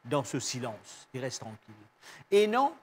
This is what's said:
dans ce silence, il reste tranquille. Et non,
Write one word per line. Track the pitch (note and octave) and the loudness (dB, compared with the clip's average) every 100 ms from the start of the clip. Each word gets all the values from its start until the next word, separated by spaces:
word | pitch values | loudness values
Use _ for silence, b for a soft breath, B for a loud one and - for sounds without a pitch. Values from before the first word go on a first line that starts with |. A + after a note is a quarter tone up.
dans | A#2+ C#3+ | -4 -2
ce | B2 C3+ | -2 -4
silence, | - B2+ A#2+ G#2 - - - | -4 -6 -6 -10 -16 -20 -14
il | C3 | -8
reste | B2+ - | -8 -8
tranquille. | A2 G#2+ - G#2+ - _ B B - | -12 -14 -18 -20 -20 _ B B 4
Et | G3 G#3+ | 6 6
non, | A#3 C#4 - | 4 2 -2